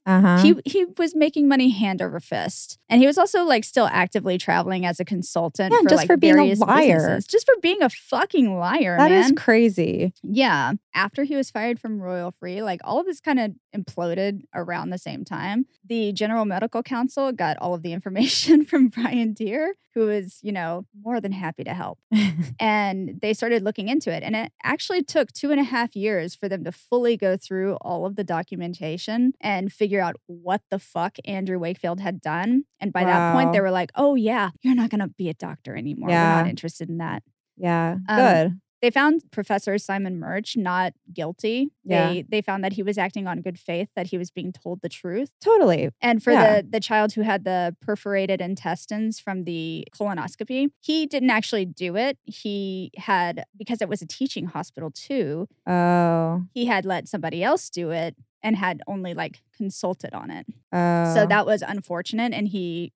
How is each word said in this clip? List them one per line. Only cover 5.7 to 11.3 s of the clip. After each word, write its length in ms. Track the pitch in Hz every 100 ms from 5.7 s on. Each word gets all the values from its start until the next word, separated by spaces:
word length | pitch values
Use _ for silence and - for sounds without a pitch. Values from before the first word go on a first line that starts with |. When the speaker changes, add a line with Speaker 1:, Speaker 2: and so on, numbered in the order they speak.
Speaker 1:
Yeah, 60 | 466
Speaker 2:
for, 80 | 311
Speaker 1:
just 80 | 311
Speaker 2:
like, 60 | 302
Speaker 1:
for 80 | 311
being 180 | 320
a 20 | 302
Speaker 2:
various 220 | 294 214
Speaker 1:
liar. 380 | 202 269 294 160
Speaker 2:
businesses. 300 | 151 - -
Just 200 | 440 -
for 80 | 466
being 200 | 330 403
a 60 | 262
fucking 680 | - - - 381 349 233 185
liar, 380 | 175 285 196 175
Speaker 1:
That 140 | 311
is 140 | 381 269
Speaker 2:
man. 80 | 285
Speaker 1:
crazy. 760 | - 226 233 185 160 - 185 -
Speaker 2:
Yeah. 500 | - 208 254 147 123 202 _
After 280 | - 202 -
he 120 | 285